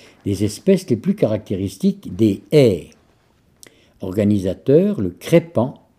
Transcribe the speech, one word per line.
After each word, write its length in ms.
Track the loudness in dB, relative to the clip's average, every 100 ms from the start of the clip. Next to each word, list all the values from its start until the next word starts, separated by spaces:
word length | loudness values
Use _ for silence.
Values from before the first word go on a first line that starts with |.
| -20 _ -6
des 180 | -4
espèces 460 | -4 -2 0 0 0
les 80 | -4
plus 160 | -2
caractéristiques 1000 | -2 -2 -2 -6 -6 -6 -4 -4 -4 -8 -2
des 260 | 0 0 0
haies. 380 | 4 4 2 -6 _ _ _ _ _ _ _ -20 _ _ _
Organisateur, 960 | -6 -2 0 0 -2 -4 2 2 2 -2
le 120 | -6
Crépan 640 | -8 0 2 2 -2 -4 -6 _